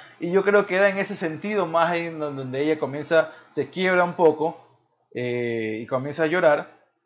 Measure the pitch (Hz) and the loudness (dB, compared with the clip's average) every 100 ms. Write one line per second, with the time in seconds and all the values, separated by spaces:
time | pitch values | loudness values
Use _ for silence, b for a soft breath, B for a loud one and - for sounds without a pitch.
0 | B B 170 196 196 202 196 185 202 190 | B B 0 0 4 2 2 2 2 2
1 | 196 196 165 151 202 214 165 165 165 170 | -4 -6 -6 -6 -4 -2 0 0 0 0
2 | 170 160 147 135 131 135 151 156 131 143 | -4 -6 -6 -6 -6 -2 0 0 -2 -6
3 | 143 160 156 B - 151 143 180 185 180 | 2 2 2 B -10 -6 -6 -2 2 2
4 | 175 165 160 156 160 - _ _ _ _ | 2 4 4 4 -2 -6 _ _ _ _
5 | _ 120 123 123 120 113 110 110 113 131 | _ -6 -4 -2 -2 -2 -4 -6 -4 -4
6 | 139 147 156 180 160 147 - - _ _ | -4 -2 0 4 4 4 0 -18 _ _